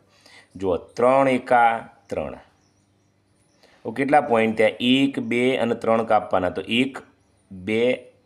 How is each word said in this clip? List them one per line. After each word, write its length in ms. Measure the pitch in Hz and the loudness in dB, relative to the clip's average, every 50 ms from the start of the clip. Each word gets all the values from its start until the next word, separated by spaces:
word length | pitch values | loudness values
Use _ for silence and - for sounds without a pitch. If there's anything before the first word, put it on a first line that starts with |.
| _ _ _ _ _ _ - - - _ - | _ _ _ _ _ _ -20 -20 -20 _ -12
જુઓ, 200 | 90 95 92 85 | -6 -4 -2 -2
ત્રણ 520 | - - - - - 117 127 135 135 139 135 | -2 -4 -8 -4 0 2 4 4 4 4 2
એકા 600 | 127 123 - - 127 120 120 117 113 113 - - - _ _ | 0 0 0 2 2 4 4 4 2 -2 -6 -12 -20 _ _
ત્રણ. 280 | - - 85 73 65 62 - - _ _ _ _ _ _ _ _ _ _ _ _ _ _ _ _ _ _ _ _ _ _ _ _ _ _ _ - | -10 -8 -8 -8 -8 -10 -14 -20 _ _ _ _ _ _ _ _ _ _ _ _ _ _ _ _ _ _ _ _ _ _ _ _ _ _ _ -12
હવે 80 | 120 | -10
કેટલા 280 | 110 123 135 131 151 147 | -6 -4 0 2 2 2
પોઇન્ટ 380 | - 117 117 113 113 110 104 110 | 2 2 2 2 2 2 2 2
થયા? 120 | 110 104 - - | 2 2 2 0
એક, 380 | 120 123 127 135 139 139 - 139 | 0 2 2 2 2 0 -2 -4
બે 360 | 117 113 120 120 123 127 131 | -6 -4 -2 0 0 0 0
અને 180 | - 117 117 113 | 0 -2 -2 -2
ત્રણ 280 | - - 113 113 113 | -2 -2 0 0 0
કાપવાના, 480 | 113 113 107 104 92 - 104 92 92 90 | 2 2 0 0 0 0 -2 -2 -2 -2
તો 120 | 90 95 | -4 -6
એક, 360 | - - 113 120 135 135 - - - _ _ _ _ _ _ _ _ - | -6 -2 0 0 -2 -2 -4 -12 -18 _ _ _ _ _ _ _ _ -20
બે, 580 | 95 92 90 104 110 113 120 123 127 - - - _ _ _ | -20 -12 -6 -4 -2 0 0 0 -2 -4 -6 -16 _ _ _